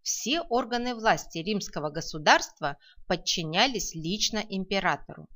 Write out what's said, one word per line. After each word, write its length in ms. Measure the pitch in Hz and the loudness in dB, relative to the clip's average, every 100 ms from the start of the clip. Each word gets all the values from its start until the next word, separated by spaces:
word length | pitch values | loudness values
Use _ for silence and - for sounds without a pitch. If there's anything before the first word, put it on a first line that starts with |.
Все 380 | - - 220 320 | -6 -4 -2 -2
органы 520 | 339 233 240 240 247 | 2 0 2 -2 -2
власти 440 | 233 220 165 - 165 | 0 2 2 0 -6
римского 500 | 165 202 - - 151 | -2 -2 -2 -6 -4
государства 880 | 151 - 160 151 311 - _ 151 143 - - - | -4 -6 2 6 6 4 _ -4 -4 -16 -18 -2
подчинялись 880 | 180 - - 156 170 262 240 - | -2 0 -2 0 2 2 2 -6
лично 420 | 160 160 208 - 214 - | -4 -4 0 0 0 -2
императору. 800 | 190 190 196 185 147 - - 160 | -6 0 0 2 0 -6 -14 -16